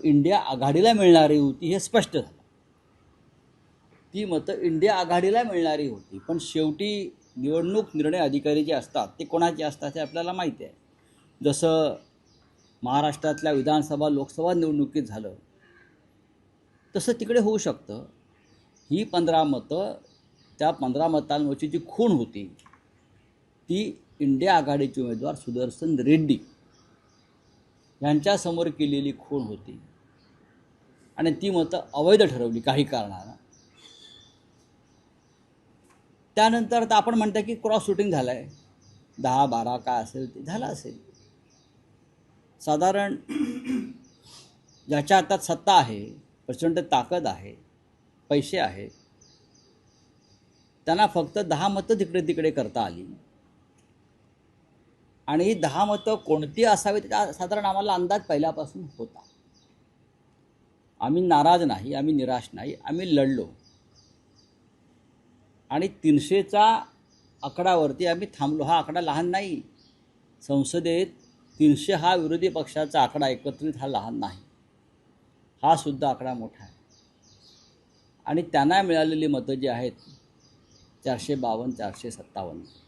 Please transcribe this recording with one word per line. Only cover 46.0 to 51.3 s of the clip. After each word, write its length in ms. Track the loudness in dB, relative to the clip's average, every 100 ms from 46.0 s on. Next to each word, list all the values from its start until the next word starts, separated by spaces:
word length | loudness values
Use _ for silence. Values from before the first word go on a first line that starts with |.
| -12 -16 _ _ -12
प्रचंड 320 | -2 0 0 0
ताकद 340 | 0 0 -4 -4
आहे, 280 | -8 -14 -20 _ _ _ _ _ _ -2
पैसे 280 | -2 0 -4
आहेत, 320 | -4 -6 -16 -18 _ _ _ _ _ _ _ _ _ _ _ _ _ _ _ _ _ _ -2
त्यांना 200 | 0 2
फक्त 320 | 0 -2